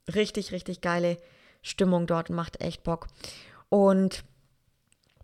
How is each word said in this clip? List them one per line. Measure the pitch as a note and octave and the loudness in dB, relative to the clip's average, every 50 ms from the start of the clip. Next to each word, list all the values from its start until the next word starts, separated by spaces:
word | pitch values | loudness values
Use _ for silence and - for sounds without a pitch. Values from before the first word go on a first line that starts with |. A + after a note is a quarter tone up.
| _ - D#3+ | _ -6 -2
richtig, | G#3 G#3+ G3+ - G#3+ F#3+ - | -2 -2 -2 -2 -8 -8 -6
richtig | F#3 F3+ - - F3+ - | -8 -10 -8 -10 -10 -6
geile | - F3 E3+ F3 F3 F3 E3+ E3+ - - - _ _ _ _ _ - | -2 -2 0 0 0 0 -2 -4 -8 -20 -20 _ _ _ _ _ -14
Stimmung | - - - G3 F#3 F3+ F3 E3+ | -6 -2 0 2 4 4 2 2
dort | E3 F3 E3 E3 - | 0 0 -2 -2 -4
und | E3+ | -4
macht | E3+ E3 - - - | -6 -6 -6 -8 -8
echt | - E3+ - - | -8 -8 -8 -6
Bock. | - F3 E3 E3 - - - - - - - - - - - - - - | -6 -4 -4 -6 -6 -12 -16 -16 -18 -18 -16 -18 -20 -20 -20 -18 -4 0
Und | G3 G3+ G3 G3 G3 F#3+ F#3+ F#3 - - - - _ _ _ _ _ _ _ _ _ _ _ _ _ _ _ _ _ - | 4 6 6 6 6 6 4 2 -2 -6 -14 -16 _ _ _ _ _ _ _ _ _ _ _ _ _ _ _ _ _ -8